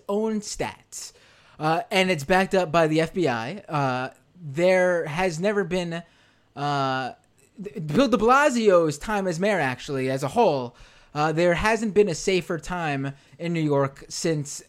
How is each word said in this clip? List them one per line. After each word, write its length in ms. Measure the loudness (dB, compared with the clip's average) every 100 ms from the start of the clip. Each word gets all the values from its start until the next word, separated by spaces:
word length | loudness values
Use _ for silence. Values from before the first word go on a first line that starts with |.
| -6
own 320 | -2 -2 -4
stats, 720 | -6 -8 -8 -10 -18 -18 -18 -20 _ _ _ -6
uh, 220 | -2 -2 0
and 180 | 0 0
it's 140 | 0
backed 320 | 0 0 2 0
up 160 | 2
by 160 | 2 2
the 120 | 2
F 140 | -2
B 140 | 0 -2
I, 300 | -2 -6 -10 -6
uh, 420 | -2 -2 -2 -6 -12 _ -18
there 640 | -10 0 4 4 4 0 -2
has 320 | -2 -2 0
never 240 | -2 0
been, 400 | -2 -2 -4 -8 -12 _ _ _ _ -6
uh, 560 | -4 -2 0 -2 -6 -10 _ _ _ -16
th-, 240 | -12 -10 -2
Bill 220 | 2 4
de 80 | 4
Blasio's 800 | 4 6 4 4 6 6 4 -2
time 300 | -4 -2 -2
as 100 | 0
mayor, 220 | 0 2
actually, 500 | 0 -4 -6 -4 -2
as 140 | -2
a 40 | -2
whole, 460 | 2 2 2 -4 -12 -20 -20 _
uh, 180 | -2 0
there 220 | 2 2
hasn't 400 | 4 2 0 0
been 140 | 2 2
a 60 |
safer 440 | 2 0 -2 -2 -8
time 560 | -6 -6 -4 -4 -6 -8 _ -10
in 140 | -4
New 100 | -2
York 420 | 0 2 0 -4 -14
since, 540 | -4 -2 -2 -4 -12